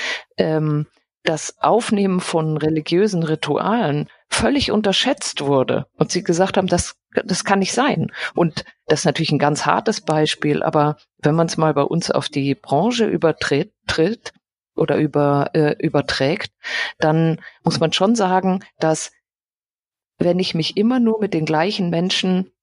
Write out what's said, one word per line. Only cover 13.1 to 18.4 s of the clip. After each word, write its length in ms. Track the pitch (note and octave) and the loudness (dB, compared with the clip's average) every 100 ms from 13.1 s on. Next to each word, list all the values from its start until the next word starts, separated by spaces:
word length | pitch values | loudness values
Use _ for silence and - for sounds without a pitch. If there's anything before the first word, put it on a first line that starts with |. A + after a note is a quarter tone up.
| E3 D#3+ D#3 - C#3 A#2 _ - | 2 0 0 -2 -2 -2 _ -6
tritt 460 | - E3 A3+ - - _ _ _ - | 0 0 -2 -10 -18 _ _ _ -2
oder 200 | D#3+ C#3+ | 0 2
über-, 540 | D3+ D3 C#3+ C#3+ C#3 | 2 2 2 2 2
äh, 220 | - D3+ - | 2 0 0
überträgt, 680 | D#3 C#3+ C#3 - C3+ F#3 - _ - - - - | -2 0 -2 -2 -2 -2 -6 _ -10 -6 -6 -2
dann 420 | D#3+ D#3+ E3 D#3+ - - | 0 2 2 0 -6 -6
muss 160 | - C#3+ | -2 0
man 120 | D#3+ | 0
schon 220 | - G3 | 2 2
sagen, 500 | A#3 F#3 F#3 | 2 2 2